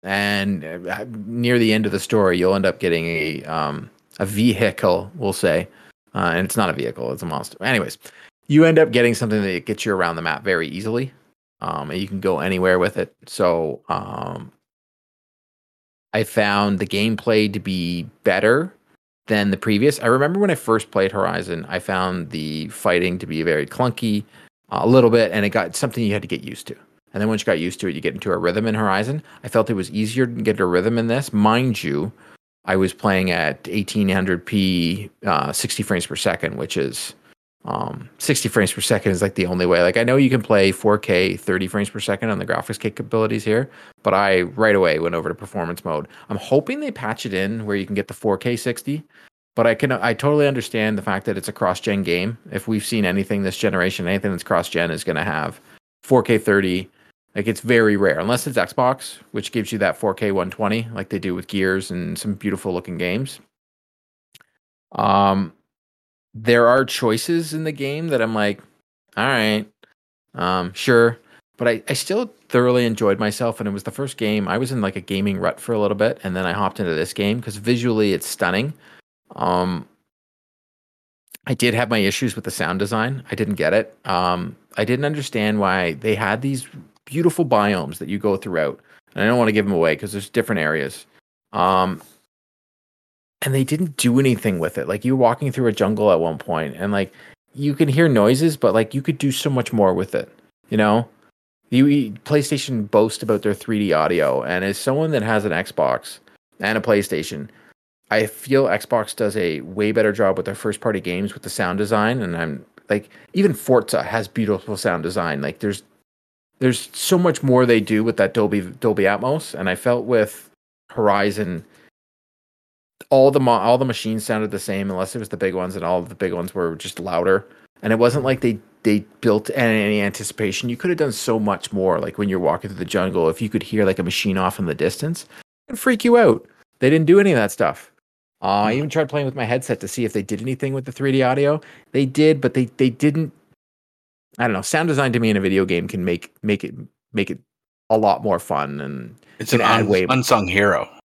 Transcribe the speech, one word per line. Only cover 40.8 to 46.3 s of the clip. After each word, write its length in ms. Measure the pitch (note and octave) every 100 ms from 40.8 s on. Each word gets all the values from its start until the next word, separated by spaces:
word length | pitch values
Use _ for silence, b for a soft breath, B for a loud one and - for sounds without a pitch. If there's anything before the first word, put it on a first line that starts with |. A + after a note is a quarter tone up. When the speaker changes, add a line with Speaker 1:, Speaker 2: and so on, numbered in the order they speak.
| A2 G#2
Speaker 1:
K 380 | - F2+ F#2+ F#2+
thirty 320 | - F#2 F#2
frames 200 | G#2 G2+
per 120 | -
second 300 | - G2 A2+
on 80 | G2
the 80 | F#2
graphics 340 | F2 - G#2+
capabilities 640 | A2 - A2 A2+ A2 A2
here, 260 | G#2+ A2 C3+ B B _
but 100 | -
I 300 | F#2+ G2+ F#2+
right 320 | F2+ - A2
away 240 | G2+ F2+ D2+
went 160 | E2
over 140 | E2+ F2
to 60 | F2
performance 480 | G2+ G2+ E2+ F2
mode. 240 | F2+ D2+ C#2+ B B